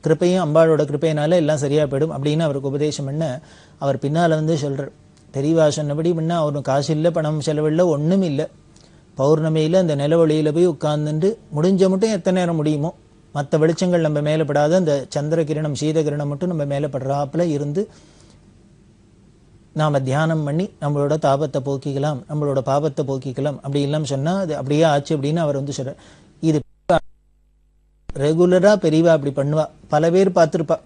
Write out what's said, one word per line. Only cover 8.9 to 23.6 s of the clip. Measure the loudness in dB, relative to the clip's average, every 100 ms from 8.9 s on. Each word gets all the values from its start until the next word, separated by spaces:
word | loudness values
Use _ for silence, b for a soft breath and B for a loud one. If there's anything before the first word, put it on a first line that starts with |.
| b b -2
பௌர்ணமியில | 2 2 2 2 2 2
அந்த | 2 0
நிலவொளியில | 2 4 4 4 2
போய் | 2 2
உட்கார்ந்துட்டு | 2 -2 -2 -2 0 -2 -2 -8 -2
முடிஞ்ச | 2 4 2
மட்டும் | 2 0
எத்தனை | 0 0 0
நேரம் | 0 0
முடியுமோ, | 0 0 -4 -8 _ _ _ -8
மத்த | -2 2
வெளிச்சங்கள் | 2 2 0 2
நம்ம | 2 0
மேல | 0 0
படாத | 0 2 2 2
அந்த | 2 0 -2
சந்திர | -6 -2 -2
கிரணம், | 0 -2 -4
சீத | -2 -2 0
கிரணம் | 0 -2 -4
மட்டும் | -4 -4
நம்ம | -2 -2
மேல | -2 -4
படுறாப்புல | -4 -4 -4 -2 -2
இருந்து | -2 -2 -2 -4 -6 b b b b b -20 _ _ _ _ _ _ _ _ _ _ -20 _
நாம | -2 0 0
தியானம் | 0 0 0 -2
பண்ணி | -2 -4 -4 -6
நம்மளோட | -4 -2 0 0
தாபத்தை | 2 0 0 -4 -4
போக்கிக்கலாம், | -6 -4 -4 -4 -4 -6
நம்மளோட | -4 -2 -2 0
பாபத்தை | 0 0 -4 -4
போக்கிக்கலாம்" | -4 -6 -6 -6
அப்படி | -6